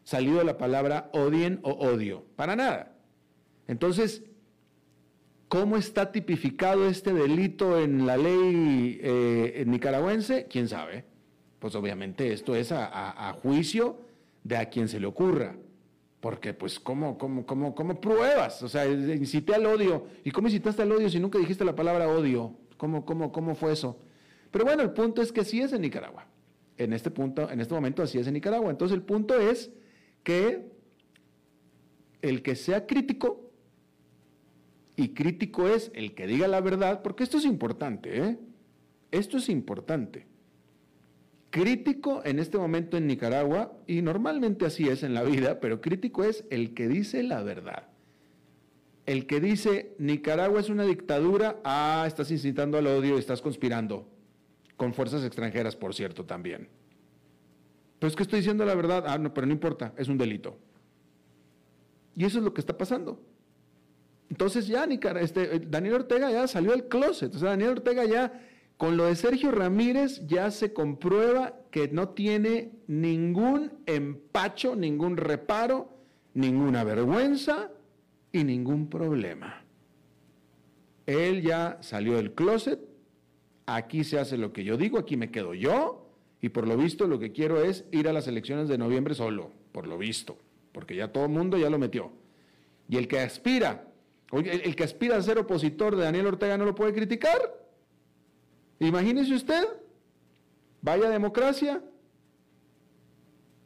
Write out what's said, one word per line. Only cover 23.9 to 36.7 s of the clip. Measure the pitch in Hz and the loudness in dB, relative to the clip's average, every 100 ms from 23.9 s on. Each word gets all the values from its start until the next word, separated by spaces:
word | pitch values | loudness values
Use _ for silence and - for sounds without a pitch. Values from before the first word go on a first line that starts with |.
| 120 - _ _ _ _ | -8 -18 _ _ _ _
Pero | 196 | 2
bueno, | 247 302 | 4 4
el | 214 | 2
punto | - 226 226 | 2 0 2
es | 233 | 0
que | 220 | 0
sí | 196 233 | -2 -2
es | 269 | -2
en | 240 | -2
Nicaragua. | 151 - - - - _ _ _ _ - | -4 -6 -12 -16 -20 _ _ _ _ -6
En | 117 | -2
este | 113 165 | -2 -4
punto, | - 135 143 151 | -4 -4 -2 -4
en | 120 | -4
este | 117 | -4
momento | 165 131 135 | -2 -2 -2
así | 156 127 | -2 -2
es | 127 | -2
en | |
Nicaragua. | 147 202 226 202 | -2 -2 0 0
Entonces, | 139 180 190 | -2 0 0
el | |
punto | - 208 214 254 | 0 -2 2 4
es | 208 247 - - - _ _ _ | 4 0 -6 -20 -20 _ _ _
que | - 175 220 370 - - _ _ _ _ _ _ _ _ _ _ _ _ _ - | -2 2 2 0 -8 -20 _ _ _ _ _ _ _ _ _ _ _ _ _ -6
el | 147 127 | -2 -2
que | 135 127 | -2 -4
sea | - 196 208 | 0 -2 2
crítico, | 277 269 - 480 - - _ _ _ _ _ _ _ _ _ _ _ _ _ _ - | 0 0 -2 -2 -4 -12 _ _ _ _ _ _ _ _ _ _ _ _ _ _ -4
y | 120 - | -4 0
crítico | 156 170 - 170 180 | -2 -2 -6 0 2
es | 226 220 - | 2 -2 -10
el | 107 | -10
que | - 95 | -8 -2
diga | 131 190 | 2 2
la | 190 | 2
verdad, | 190 | 0